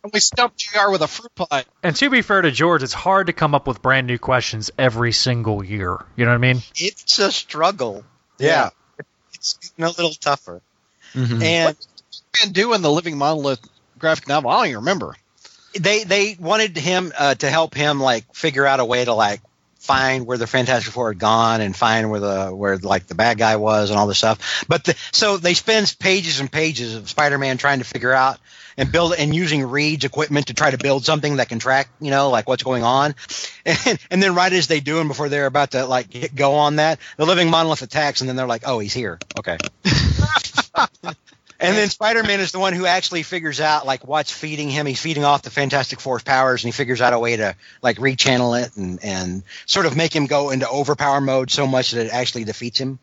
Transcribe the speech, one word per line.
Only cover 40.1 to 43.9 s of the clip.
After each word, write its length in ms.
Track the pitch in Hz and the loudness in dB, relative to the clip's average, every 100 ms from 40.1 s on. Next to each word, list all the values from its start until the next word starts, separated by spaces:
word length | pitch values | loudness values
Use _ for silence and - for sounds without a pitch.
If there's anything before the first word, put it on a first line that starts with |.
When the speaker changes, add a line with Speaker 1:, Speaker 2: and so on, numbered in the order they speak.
| - 302 311 - - - - 262 _ - 160 _ _ _ _ | 2 2 0 -2 -4 -4 -2 -2 _ -14 -14 _ _ _ _
Speaker 3:
And 140 | 175 208 | 0 2
then 120 | 208 | 0
Spider-Man 520 | - 214 226 220 202 | 0 0 0 0 0
is 100 | 180 | -2
the 60 | 190 | -2
one 140 | 190 | -2
who 140 | 175 185 | 0 0
actually 360 | 180 - 175 | 0 0 -6
figures 380 | 156 185 160 135 | -6 -6 -6 -2
out, 260 | 151 151 | 0 0
like, 200 | 131 | 0